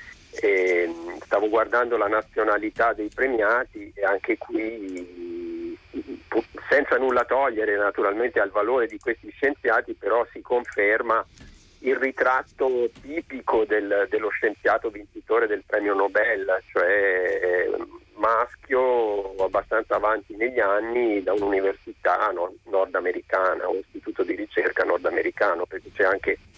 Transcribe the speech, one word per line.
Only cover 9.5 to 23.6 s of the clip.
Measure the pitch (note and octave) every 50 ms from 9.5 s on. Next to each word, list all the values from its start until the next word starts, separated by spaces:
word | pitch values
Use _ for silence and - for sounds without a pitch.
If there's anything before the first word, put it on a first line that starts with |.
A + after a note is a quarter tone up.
| D3 _ - B2 A2 A#2 B2 - A2+
però | - - G2+ A2 A#2+ A#2 -
si | - -
conferma | - - B2+ B2 A#2+ - - - G2+ G#2 G#2+ A2+ A#2+ A#2 A2 A2+ G2+ - - - - - - - - - - -
il | - B2+ C3+
ritratto | - C3 C3+ C3 - C3+ B2+ C3 C3 C3+ - - - C#3+ C3 B2+ B2 A#2+ A2+ - -
tipico | - C3+ D3 E3 D#3 - C3+ B2+ A2+ - - A2+ A2
del, | G#2+ G#2+ G#2 G2+ G2+ G2+ G2+ G2 F#2+
dello | G#2+ G#2+ G#2+ G#2
scienziato | - - - A2 G2+ _ - A2 G2+ A2+ - A#2
vincitore | G#2 G#2 G#2 - - G#2+ - - A2 A#2 A#2 G#2
del | G#2 F#2+ F#2
premio | - - G#2+ G#2 G2+ G2+
Nobel, | G2 G2 G2 F#2+ G#2 G#2 G#2 G#2+ G2 F#2+ G2 F#2 F#2 - -
cioè, | - G2+ F2+ F2 G2 G#2 G2 G2 F#2 F#2 F#2 F2+ E2+ F#2
eh, | F2+ F2+ F2+ F2+ F2 F2+ F#2 F2+ F#2 - - - - _ - G#2+
maschio | G#2+ A2 A2+ A2+ A#2+ - - - - - C3+ B2+ B2+ B2+ B2 A#2+ A2+ G#2+ G2+ G2+ G2+ F#2+ F#2+ G2 F#2+
abbastanza | F#2 F#2+ G2+ - - G#2 A2 A2+ - G#2+
avanti | G2+ G2+ G#2+ A2 G#2+ G2 - G#2+
negli | G2+ A2 B2+ C3 B2
anni, | G#2+ G2 G2+ G#2 A2 A#2 A#2 B2 A#2+ A2+ G#2 G2+ F2+
da | F2+ F#2+
un'università | G#2 G2+ G2+ G2+ F#2+ G2 G2 G2 - - - - _ - G#2 F2+ F#2 G#2 G#2+
no-, | F#2+ F2 E2+ F#2 G2 G#2 _ G2+
nordamericana, | G2+ F#2+ F#2+ F#2 F2+ F#2 F2 F2+ F2+ F2 - - - F#2+ F#2 F#2 E2+ -